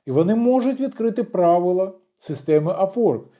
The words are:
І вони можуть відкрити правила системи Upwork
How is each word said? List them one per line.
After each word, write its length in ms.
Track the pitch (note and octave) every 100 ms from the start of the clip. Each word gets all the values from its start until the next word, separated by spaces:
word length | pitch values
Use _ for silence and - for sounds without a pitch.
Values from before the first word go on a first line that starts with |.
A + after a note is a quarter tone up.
| -
І 60 |
вони 240 | C3 E3+ A3
можуть 440 | A#3+ B3+ B3 C4
відкрити 440 | C4+ - A3+ G#3+
правила 680 | A3 F#3 F3 F3 F3 F3+ F#3+ - _ _
системи 540 | - C3+ - D3+ D#3
Upwork 500 | - F#3+ G#3+ G#3+ A#2 - _